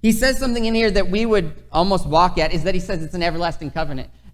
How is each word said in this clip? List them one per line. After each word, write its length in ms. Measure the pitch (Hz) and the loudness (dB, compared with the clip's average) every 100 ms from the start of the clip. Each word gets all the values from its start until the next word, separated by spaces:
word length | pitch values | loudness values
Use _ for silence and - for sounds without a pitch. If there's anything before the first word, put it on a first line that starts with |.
He 120 | 220 | 0
says 260 | 214 262 262 | 2 2 0
something 260 | 262 240 | -2 0
in 100 | 226 | 0
here 160 | 226 220 | 2 2
that 200 | 196 185 | 2 2
we 160 | 208 233 | 0 2
would 260 | 208 156 - - | 0 0 -8 -6
almost 360 | 160 190 185 143 | 0 2 0 2
balk 300 | 160 180 175 | 4 4 2
at, 140 | 156 | 0
is 100 | 165 | 0
that 120 | 170 | 0
he 60 | 185 | 0
says 220 | 180 175 | -2 -6
it's 120 | 156 | -6
an 80 | 180 | -2
everlasting 500 | 170 165 170 165 147 | -2 -2 -4 -4 -8
covenant. 380 | 165 147 131 - - - | -6 -4 -6 -10 -16 -8